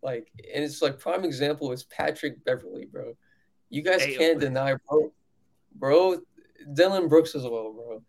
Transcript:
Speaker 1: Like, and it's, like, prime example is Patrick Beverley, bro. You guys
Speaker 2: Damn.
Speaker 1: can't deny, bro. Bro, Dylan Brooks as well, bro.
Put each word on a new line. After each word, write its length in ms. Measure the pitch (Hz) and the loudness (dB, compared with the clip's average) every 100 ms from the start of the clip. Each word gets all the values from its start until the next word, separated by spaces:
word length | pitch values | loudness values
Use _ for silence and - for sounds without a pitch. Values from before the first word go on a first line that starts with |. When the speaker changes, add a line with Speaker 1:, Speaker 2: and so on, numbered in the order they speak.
Speaker 1:
Like, 280 | 135 123 - - - | -6 -8 -10 -20 -10
and 100 | 143 | -6
it's, 180 | 147 147 | -6 0
like, 160 | 156 - | -2 -2
prime 260 | - 185 | -4 -2
example 480 | 185 135 143 147 143 | -2 -2 -2 -2 -4
is 120 | 127 | -6
Patrick 600 | - - 147 156 147 131 | -10 -4 -4 -2 -6 -6
Beverley, 400 | - 127 - - - | -4 -4 -4 -14 -14
bro. 280 | - 120 117 _ _ _ _ _ | -12 -12 -14 _ _ _ _ _
You 120 | 139 | -6
guys 220 | 156 185 | 0 0
Speaker 2:
Damn. 140 | 139 139 | 0 2
Speaker 1:
can't 220 | 165 160 | 2 2
deny, 340 | 139 127 135 135 _ | 0 -2 -2 -2 _
bro. 240 | 151 151 _ _ _ _ _ _ - | 2 2 _ _ _ _ _ _ -6
Bro, 440 | 135 151 185 175 - _ _ _ 147 | 4 4 4 0 -8 _ _ _ -12
Dylan 360 | 143 180 190 170 | 4 4 4 6
Brooks 260 | 156 160 | 6 6
as 80 | 151 | -2
well, 300 | 123 113 110 | -8 -8 -8
bro. 300 | 110 117 113 | -12 -14 -14